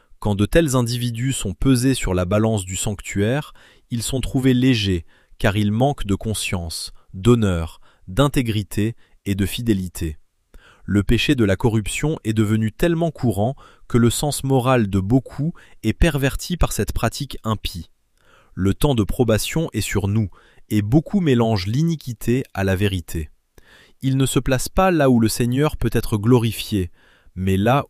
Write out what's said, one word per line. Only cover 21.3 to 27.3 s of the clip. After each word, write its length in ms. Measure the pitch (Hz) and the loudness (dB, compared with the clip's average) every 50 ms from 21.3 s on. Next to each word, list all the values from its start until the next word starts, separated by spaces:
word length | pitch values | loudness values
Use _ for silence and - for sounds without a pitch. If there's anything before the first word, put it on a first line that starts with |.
| 127 117 113 113 113 98 87 | 4 4 4 2 0 -2 -2
l'iniquité 800 | 104 117 143 165 170 165 143 - 127 113 - - 113 120 135 - - - | -2 -2 0 0 0 -2 -4 -8 -12 -12 -6 -2 -2 -2 -2 -2 -6 -6
à 100 | 95 98 | -4 -2
la 140 | 98 95 | 0 0
vérité. 520 | 92 104 98 95 87 - - - 82 78 - - _ _ _ _ - _ _ - - - _ _ - | 0 0 -2 -2 -4 -8 -6 -8 -8 -8 -10 -14 _ _ _ _ -20 _ _ -20 -20 -20 _ _ -6
Ils 140 | - 135 131 | -2 -2 0
ne 100 | 135 131 | 0 0
se 140 | 123 - 143 | 2 0 0
placent 300 | - 131 131 123 - - | 0 0 -2 -2 -2 -2
pas 200 | - 190 190 190 | 0 2 2 4
là 200 | 175 156 139 135 | 4 4 4 4
où 100 | 127 117 | 4 4
le 80 | 113 | 4
Seigneur 480 | 107 - - 123 120 123 135 147 151 - | 2 0 0 -2 0 0 0 0 0 -2
peut 140 | - - 113 | -2 -2 0
être 260 | - 117 - - 113 | 0 -2 -2 0 -2
glorifié, 720 | 104 98 117 127 120 117 113 - - - - 110 98 90 85 - _ _ _ _ _ _ - | 0 4 4 4 4 4 0 -4 -6 -6 -4 -2 -2 -2 -4 -8 _ _ _ _ _ _ -16